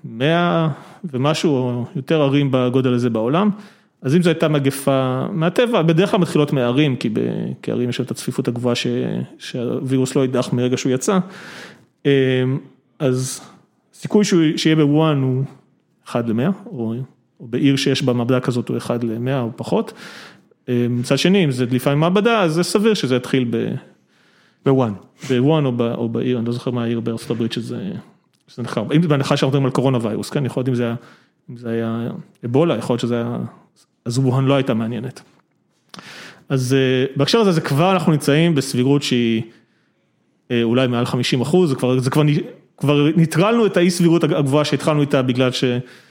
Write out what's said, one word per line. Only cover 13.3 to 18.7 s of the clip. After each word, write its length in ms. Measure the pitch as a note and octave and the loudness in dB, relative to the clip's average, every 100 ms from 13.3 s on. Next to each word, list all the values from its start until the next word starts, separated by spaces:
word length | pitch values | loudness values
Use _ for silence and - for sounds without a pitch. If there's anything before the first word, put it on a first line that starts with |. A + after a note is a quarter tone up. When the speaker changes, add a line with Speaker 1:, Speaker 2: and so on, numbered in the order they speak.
| - - - _ _ _ | -8 -16 -20 _ _ _
Speaker 1:
סיכוי 320 | - - G#3 | -16 0 2
שהוא, 180 | G3+ F3 D#3 - | 4 4 2 2
שיהיה 200 | D#3+ D#3+ | 2 4
בווהאן 460 | D3 D3 D#3+ D3 | 4 4 2 2
הוא 220 | C3 B2+ C3+ - _ _ _ _ - | 0 -2 -4 -8 _ _ _ _ -8
אחד 220 | A#2+ A#2 | -4 -2
למאה, 220 | A2 D3+ G3 - | 0 0 -4 -8
או, 280 | D#3 A2+ A#2 C3+ _ _ _ | -8 -6 -6 -10 _ _ _
או 60 | B2+ | -8
בעיר 300 | - D3 C3+ | 0 2 2
שיש 260 | C#3 C3+ | 2 0
בה 100 | C3 | 0
מעבדה 280 | B2 A#2+ B2+ | 0 0 0
כזאת 280 | C3+ B2 | 0 -2
הוא 80 | - | -2